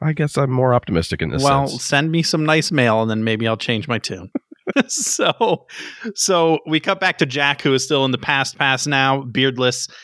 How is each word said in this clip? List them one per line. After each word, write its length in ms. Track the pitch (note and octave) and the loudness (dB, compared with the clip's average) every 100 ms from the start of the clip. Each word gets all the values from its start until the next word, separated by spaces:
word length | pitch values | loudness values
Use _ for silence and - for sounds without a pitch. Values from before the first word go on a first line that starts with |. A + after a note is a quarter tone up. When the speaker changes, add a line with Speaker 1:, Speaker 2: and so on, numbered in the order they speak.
Speaker 1:
I 100 | D3 | -4
guess 240 | D#3 D3 - | -2 -2 0
I'm 140 | C#3 | 0
more 240 | B2+ B2+ | 2 4
optimistic 480 | B2 - E2+ E2 D#2+ | 2 2 0 0 -2
in 80 | D#2+ | -2
this 120 | - | 0
Speaker 2:
Well, 260 | C#3 C#3 C#3 | 2 2 0
Speaker 1:
sense. 140 | - | -4
Speaker 2:
send 260 | - C#3+ D#3+ | -2 0 2
me 120 | E3 | 0
some 220 | D#3 E3 | 0 0
nice 260 | D#3 D#3 D3+ | 2 2 2
mail 300 | D#3 A#2+ A2 | 2 4 4
and 100 | A2+ | 0
then 140 | A2 | 0
maybe 220 | A2+ A2 A2+ | -2 0 -2
I'll 80 | A2 | -2
change 320 | - A2+ - | -2 -4 -2
my 100 | A2+ | -4
tune. 320 | - G2 G#2+ - | -4 -10 -8 -10
<laughs> 40 | - - - C#4+ - | -10 -12 -4 -2 -2
So, 800 | - - - - - A3+ E3+ - - - - A#3 | -2 -4 -2 -2 0 0 -2 -6 -16 -16 -14 -10
so 440 | - - F3+ E3 D#3+ - | -4 0 2 2 0 0
we 140 | D#3 | -2
cut 180 | G3 F#3 | -2 -2
back 200 | F#3 - | -2 0
to 80 | D3 | -2
Jack, 340 | C3+ C#3+ D3 | 0 0 0
who 140 | D3 | 0
is 100 | C3 | 0
still 220 | - C#3+ C3+ | 2 0 0
in 60 | |
the 60 | B2+ | 0
past 380 | - C#3+ C3+ - | 0 0 -2 -2
past 280 | C#3+ C3 C#3+ | 0 0 0
now, 320 | C3+ C3+ C#3 | 2 2 0
beardless, 640 | C3 A#2+ C3+ B2 B2 B2 - - | -2 0 0 2 0 -2 -8 -14